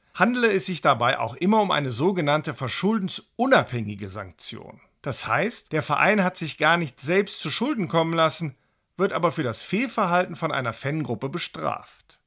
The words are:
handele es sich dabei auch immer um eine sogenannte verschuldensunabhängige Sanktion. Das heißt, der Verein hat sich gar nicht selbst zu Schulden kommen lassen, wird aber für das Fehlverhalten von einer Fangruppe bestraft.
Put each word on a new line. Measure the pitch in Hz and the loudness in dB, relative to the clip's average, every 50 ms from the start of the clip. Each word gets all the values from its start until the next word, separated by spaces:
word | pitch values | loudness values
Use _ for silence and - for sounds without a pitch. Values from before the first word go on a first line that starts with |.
| _ _ - | _ _ 0
handele | - 185 226 247 247 233 | 2 2 2 4 2 2
es | 220 196 185 - | 4 4 2 0
sich | - 175 - | -2 -2 2
dabei | - 151 135 110 117 127 135 - | 2 2 4 4 2 2 2 0
auch | 120 107 120 | -2 -4 -4
immer | - 175 196 220 220 | 0 2 4 4 4
um | 208 185 | 4 4
eine | 147 147 143 131 | 2 0 0 -2
sogenannte | 113 110 151 196 196 175 151 143 147 156 - 156 135 | -2 0 0 2 2 2 2 2 2 2 0 -4 -6
verschuldensunabhängige | - 139 113 - - 180 202 226 220 190 175 - - - _ _ - 247 269 262 175 120 - 127 120 107 104 104 95 104 95 | -6 -6 -6 -2 0 2 2 2 2 0 -2 -4 -6 -8 _ _ -2 2 4 4 4 4 2 -4 -6 -6 -6 -8 -10 -10 -10
Sanktion. | 92 107 95 90 - - - - 110 104 - - - - _ _ _ _ | -10 -12 -12 -14 -12 -12 -12 -10 -10 -12 -16 -18 -20 -20 _ _ _ _
Das | - 143 120 - - | -8 -6 -6 -4 -2
heißt, | 110 113 139 180 233 - - - - | 0 0 2 0 0 -4 -8 -8 -4
der | 160 156 | -4 -2
Verein | - - 147 - 143 185 214 208 | 0 0 2 2 4 4 4 4
hat | 180 180 - | 2 0 -2
sich | - 165 143 - | -4 -6 -6 -2
gar | - 151 156 170 | 2 2 4 4
nicht | 175 165 139 - - | 4 0 -2 -6 -6
selbst | 127 143 180 196 208 - - - | -2 0 2 2 2 0 -4 -6
zu | - 156 | -4 -4
Schulden | - - 220 294 294 226 180 - | -2 0 0 0 0 0 -2 0
kommen | 165 165 160 165 | 2 2 2 2
lassen, | 165 165 160 156 - - 170 143 - _ _ _ _ _ _ _ _ | 2 2 2 2 2 -2 -6 -6 -8 _ _ _ _ _ _ _ _
wird | - 190 190 | -2 -2 0
aber | 135 165 175 170 | 2 0 0 0
für | - 165 | 0 0
das | 139 117 107 - - | -2 -2 -4 -4 -4
Fehlverhalten | - 185 214 269 233 - 233 202 170 175 180 185 180 160 | -2 -2 0 0 0 0 0 0 2 2 2 2 0 -4
von | - 165 151 | -6 -4 -2
einer | 143 135 123 117 | -2 -2 -2 -4
Fangruppe | 107 - - 139 151 160 139 127 117 - 135 135 | -4 -4 -4 -4 -2 -2 -2 -4 -4 -4 -4 -6
bestraft. | 147 170 - - - 165 156 143 - - - - - _ _ - - _ _ | -4 -6 -6 -8 -8 -6 -4 -4 -4 -6 -8 -16 -20 _ _ -20 -20 _ _